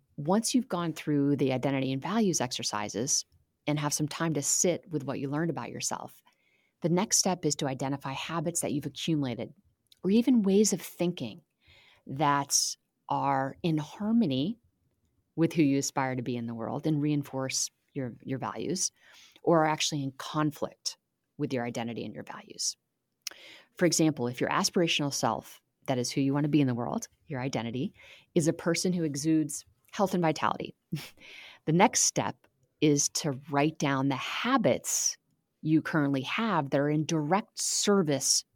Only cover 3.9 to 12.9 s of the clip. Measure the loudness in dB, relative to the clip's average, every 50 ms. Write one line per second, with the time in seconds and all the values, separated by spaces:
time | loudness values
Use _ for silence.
3.9 | -2 -2 -2 -4 -2 -4 -2 -2 -2 -2 -2 0 0 2 2 2 0 -2 -6 -6
4.9 | -6 -6 -4 -4 -6 -6 -6 -4 -2 -2 -2 -2 -2 -4 -8 -8 -8 -6 -6 -6
5.9 | -6 -6 -8 -14 -18 -20 _ _ _ _ _ _ _ _ _ _ _ _ 0 2
6.9 | 2 2 2 2 2 2 2 2 0 0 0 -2 -2 0 -2 -4 -4 -4 -4 -4
7.9 | -4 -4 -6 -8 -8 -8 -8 -6 -4 -4 -4 -2 -2 -2 -2 -2 -4 -4 -4 -6
8.9 | -8 -6 -2 -2 0 0 0 -2 -4 -6 -8 -10 -12 _ _ _ _ _ _ _
9.9 | _ _ 0 4 4 6 6 6 4 6 6 6 6 6 6 4 2 -2 -4 -10
10.9 | -6 -2 -2 -2 -2 -4 -8 -10 -10 -14 -20 _ _ _ _ _ _ _ _ _
11.9 | _ _ _ -12 -4 0 2 2 2 2 0 0 0 0 0 0 -4 -10 _ _